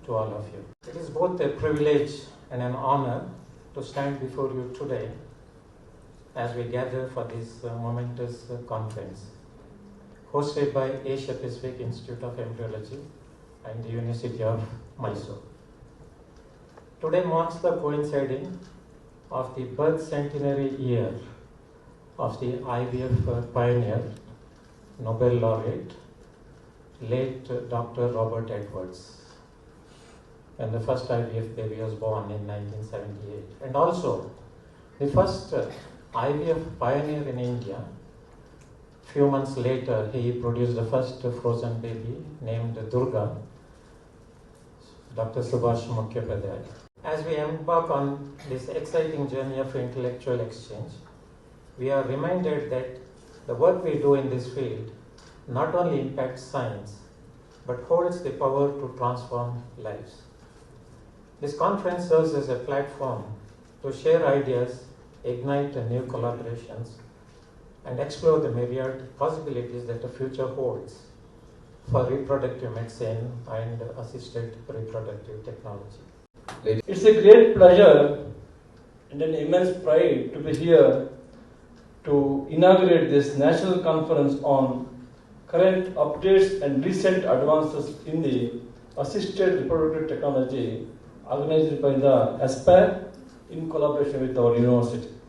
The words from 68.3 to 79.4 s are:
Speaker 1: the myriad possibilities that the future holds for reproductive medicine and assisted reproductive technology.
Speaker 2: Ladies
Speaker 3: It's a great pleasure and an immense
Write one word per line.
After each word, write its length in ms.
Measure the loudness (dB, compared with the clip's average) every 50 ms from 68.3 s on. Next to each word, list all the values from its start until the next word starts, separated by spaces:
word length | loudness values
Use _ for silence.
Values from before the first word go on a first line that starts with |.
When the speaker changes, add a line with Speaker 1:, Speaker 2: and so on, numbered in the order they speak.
| 4 4
Speaker 1:
the 100 | 2 0
myriad 640 | -2 -2 -2 -2 -4 -4 -4 -4 -6 -8 -12 -16 -4 -2
possibilities 680 | -2 -2 -2 -4 -6 -6 -6 -6 -6 -6 -10 -10 -8
that 160 | -8 -8 -8
the 60 | -8 -10
future 400 | -6 -6 -8 -6 -4 -4 -6 -4
holds 540 | -4 -4 -4 -4 -4 -6 -10 -14 -18 -20 -20 -20 -20 -20 -20 -20 -20 -20 -20 -20 -20 -20 -20 -20 -20 -18 -6 0
for 120 | 0 2 2 2
reproductive 640 | -2 -4 -2 -2 -2 -2 -2 -4 -6 -6 -8 -8 -8
medicine 580 | -8 -10 -10 -8 -8 -6 -6 -4 -6 -6 -8 -10 -12 -12 -8
and 320 | -8 -6 -6 -6 -8 -8 -10 -10 -10 -12
assisted 600 | -14 -12 -14 -14 -16 -10 -8 -8 -8 -8 -12 -14 -14
reproductive 800 | -12 -10 -10 -10 -8 -8 -8 -8 -8 -12 -12 -14 -14 -14 -14 -12
technology. 580 | -14 -14 -14 -14 -14 -14 -14 -14 -16 -18 -20 -20 -20 -20 -20 -20 _ _ -20 -18 -16 -16 -4 0
Speaker 2:
Ladies 180 | 0 0 0 0
Speaker 3:
It's 180 | -4 -2 6 8
a 160 | 8 8 10
great 340 | 12 12 12 12 12 8 10
pleasure 680 | 10 12 12 12 12 12 12 12 10 8 4 2 -4 -8 -12 -14 -16 -18 -20 -20 -20 -20 -20 -20 -20 -20 -20 -20 -20 -20 -14
and 100 | -6 -4
an 140 | -2 -2 0
immense 480 | -2